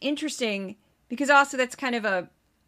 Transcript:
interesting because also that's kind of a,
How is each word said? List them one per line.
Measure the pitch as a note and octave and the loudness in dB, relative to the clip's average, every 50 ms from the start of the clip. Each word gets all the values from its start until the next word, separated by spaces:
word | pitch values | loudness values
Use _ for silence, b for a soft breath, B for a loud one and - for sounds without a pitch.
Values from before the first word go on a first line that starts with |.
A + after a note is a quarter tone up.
interesting | - C4+ D4 C#4+ D4+ D4 - - B3 A3 G3+ G3 G3 F#3 G#3 - _ _ _ _ _ - | -4 -4 -4 -4 -4 -6 -6 -4 -4 -4 -4 -4 -6 -10 -12 -16 _ _ _ _ _ -8
because | B3 A3+ C#4+ B3+ | -4 0 2 6
also | D4 C#4 C#4 C#4 - | 6 6 6 4 2
that's | B3+ B3+ B3 - | -2 -2 -2 -4
kind | - C#4 B3+ A#3+ | -4 -4 -2 -2
of | A#3 G#3 | -2 0
a, | G#3+ F#3+ F#3 F3 - _ _ _ _ _ _ _ | 0 0 -2 -2 -4 _ _ _ _ _ _ _